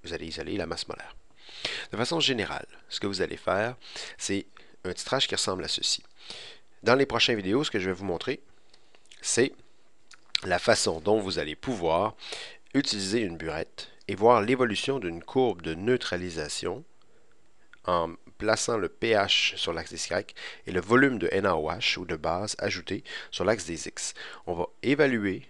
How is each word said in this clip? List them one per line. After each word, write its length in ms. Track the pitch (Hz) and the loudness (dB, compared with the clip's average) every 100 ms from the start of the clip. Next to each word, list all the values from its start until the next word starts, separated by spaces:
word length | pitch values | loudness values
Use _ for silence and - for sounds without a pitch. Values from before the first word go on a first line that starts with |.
Vous 120 | - | -8
allez 120 | 85 80 | -8 -8
isoler 300 | 78 78 98 | -8 -6 -4
la 100 | 82 | -4
masse 220 | 85 - | -6 -8
molaire. 260 | - - - - - - - - - - | -10 -12 -18 -20 -20 -20 -8 -6 -6 -6
De 40 | 101 | -2
façon 220 | 123 165 | 0 2
générale, 460 | 143 123 87 - - - - | 2 2 -2 -6 -10 -18 -10
ce 100 | - | -4
que 80 | 101 | -4
vous 160 | 92 | 0
allez 140 | 87 - | -2 -2
faire, 400 | - 95 113 131 - - - - | 0 2 0 -4 -14 -12 -12 -8
c'est 280 | - 98 - - - - | -2 -2 -4 -18 -20 -10
un 80 | 92 | -8
titrage 360 | 90 - 135 - | -6 -2 0 0
qui 60 | |
ressemble 300 | 101 - 95 | 0 0 -2
à 40 | 82 | -4
ceci. 340 | - - - - - - - - - - - | -2 -2 -2 -6 -20 -16 -16 -16 -18 -20 -2
Dans 120 | 113 | 4
les 120 | 131 139 | 6 6
prochaines 300 | 117 - 113 | 2 2 2
vidéos, 280 | 95 117 | 2 2
ce 60 | 151 | 2
que 80 | 110 | -2
je 120 | 95 | -2
vais 60 | 90 | -2
vous 80 | |
montrer, 360 | 98 85 - 143 - - - - - - - - | -4 -4 -4 -6 -8 -20 -20 -20 -20 -20 -20 -10
c'est 320 | - - 135 - - - - - - - - - | 0 2 2 0 -20 -20 -20 -20 -20 -20 -6 -4
la 140 | 95 175 | 0 2
façon 420 | - 110 107 82 | 6 4 4 0
dont 200 | 85 110 | 2 2
vous 180 | 95 85 | 2 -2
allez 160 | 76 | -4
pouvoir 600 | 76 - 113 82 85 107 - - - - - - | -6 -4 0 2 2 2 -4 -12 -12 -12 -16 -2
utiliser 460 | 135 143 107 95 117 | 0 0 -2 0 0
une 160 | 101 82 | 0 -4
burette 520 | 80 78 - - - - - | -6 -6 -8 -10 -16 -14 -8
et 60 | |
voir 280 | 95 110 120 | 4 8 8
l'évolution 560 | 104 131 123 98 - 135 | 6 4 2 2 -2 -2
d'une 240 | 90 82 | -4 -8
courbe 400 | - 131 127 87 | -2 2 2 2
de 120 | 82 | -4
neutralisation 1120 | 82 107 123 - 87 90 80 76 - - 107 170 - - - - - - - - - | -2 0 0 0 -4 -4 -6 -6 -4 -6 -6 -12 -20 -20 -20 -20 -20 -20 -20 -20 -8
en 300 | - 87 82 85 - - | 0 2 0 -6 -18 -4
plaçant 380 | 104 110 - 117 | 2 2 2 0
le 120 | 87 | -2
P 260 | - 113 | -2 4
H 420 | 107 98 - - - | 4 6 4 2 -2
sur 160 | - | -4
l'axe 180 | 82 - | -4 -6
des 160 | 85 - | -8 -2
Y 280 | - - - - - - | -2 -4 -12 -14 -12 -4
et 60 | |
le 80 | 90 | -4
volume 380 | 92 123 139 117 | 4 6 6 4
de 100 | 87 | 0
N 140 | 98 98 | 2 2
A 100 | 80 | 2
O 140 | 78 | 0
H 280 | 92 - - | -2 -2 -2
ou 60 | |
de 120 | 90 82 | -4 -4
base 380 | 80 85 104 - | -2 -2 -4 -4
ajouté 440 | 101 90 - 98 - - - | -4 -4 -6 -8 -8 -14 -10
sur 140 | - | -2
l'axe 200 | 92 113 | 0 0
des 240 | 90 82 - | -2 -8 -8
X. 240 | - - - - - - | -8 -8 -8 -14 -12 -6
On 80 | |
va 120 | 87 - - | -4 -4 -4
évaluer 640 | 113 143 143 120 101 101 | 0 4 4 4 0 -2